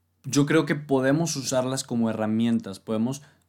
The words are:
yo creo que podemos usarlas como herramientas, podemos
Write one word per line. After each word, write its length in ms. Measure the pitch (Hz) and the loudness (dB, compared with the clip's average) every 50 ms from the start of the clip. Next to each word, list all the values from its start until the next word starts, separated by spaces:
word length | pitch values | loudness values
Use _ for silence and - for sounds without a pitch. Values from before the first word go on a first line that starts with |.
| _ _ _ _ - | _ _ _ _ -10
yo 200 | 131 - 143 143 | -2 0 2 2
creo 200 | 147 151 160 160 | 4 4 2 2
que 100 | 165 165 | 2 -2
podemos 640 | 147 147 - 139 131 131 135 139 160 170 - - | -4 -2 0 0 2 4 2 2 2 0 -2 -4
usarlas 480 | 139 123 113 135 127 127 131 131 131 - | -6 -4 -2 -2 0 0 -2 -4 -6 -6
como 240 | - 123 117 113 113 | -4 -2 0 0 0
herramientas, 720 | 107 107 107 107 110 110 117 117 117 110 - 101 95 - | 0 -2 -2 0 0 2 2 2 2 0 -2 -6 -12 -12
podemos 400 | _ - 110 107 113 127 139 143 - - _ _ _ | _ -4 -2 -2 0 -2 -4 -6 -12 -18 _ _ _